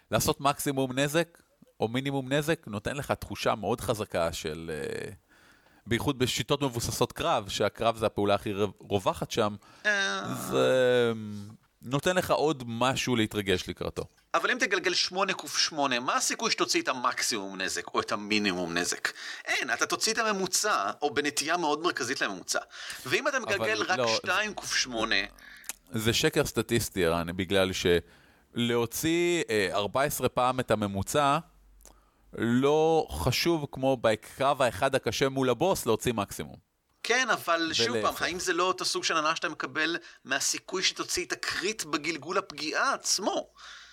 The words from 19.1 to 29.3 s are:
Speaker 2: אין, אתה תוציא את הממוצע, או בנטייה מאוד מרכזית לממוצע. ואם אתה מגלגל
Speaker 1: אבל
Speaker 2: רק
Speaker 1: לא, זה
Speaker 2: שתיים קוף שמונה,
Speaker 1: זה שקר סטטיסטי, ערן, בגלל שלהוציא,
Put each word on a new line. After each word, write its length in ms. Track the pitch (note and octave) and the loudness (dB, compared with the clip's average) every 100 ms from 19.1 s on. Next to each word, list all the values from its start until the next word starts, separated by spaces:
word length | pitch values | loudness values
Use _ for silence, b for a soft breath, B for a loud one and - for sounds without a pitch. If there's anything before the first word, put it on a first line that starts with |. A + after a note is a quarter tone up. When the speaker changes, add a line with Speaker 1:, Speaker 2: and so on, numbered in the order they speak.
| - B B B | -6 B B B
Speaker 2:
אין, 280 | G#4 A#2+ | -2 -2
אתה 120 | - D#3 | 0 0
תוציא 280 | F3 G#3 | 0 0
את 40 | A3+ | 0
הממוצע, 720 | A3 G3 F#3 - G#3+ D3+ G2+ - | 0 0 0 0 2 0 0 -2
או 120 | D3 | -2
בנטייה 440 | D3 C#3+ C#3+ C#3+ F3 | 0 0 -2 -2 0
מאוד 240 | D#3 D3+ | 0 0
מרכזית 400 | E3+ - A#2 C3 | 0 -2 -2 -2
לממוצע. 380 | C3 F#2 - - - B B B B2+ | -4 -4 -4 -4 -4 B B B -2
ואם 220 | A3 C#4+ | 0 2
אתה 120 | C4+ | -2
מגלגל 380 | A3 G3+ G#3+ G#3+ | 0 0 0 0
Speaker 1:
אבל 140 | F#3+ | 0
Speaker 2:
רק 80 | F#3 | 0
Speaker 1:
לא, 80 | A#2 | 2
זה 80 | A3 | 0
Speaker 2:
שתיים 380 | G3 F#3 G#3+ | 0 -2 -2
קוף 220 | - - - | -6 -4 -2
שמונה, 400 | C3+ A#2 A2 G2 G2+ - B B B B - | -2 -2 0 0 -2 -8 B B B B -8
Speaker 1:
זה 200 | A2 A2 | -2 2
שקר 320 | A2+ D#3+ D#3 - | 2 4 2 0
סטטיסטי, 600 | - G#2+ A#2 - G2 E2 | 0 2 2 0 2 4
ערן, 220 | E2+ E2+ F2+ | 2 0 -4
בגלל 340 | F2+ G2 F#2+ | 0 2 2
שלהוציא, 1700 | F#2 F#2 E2+ - - _ _ _ - A#2+ A#2+ A#2 - D#3+ E3+ F3 | 2 4 4 2 -12 _ _ _ -2 0 2 0 -2 0 2 2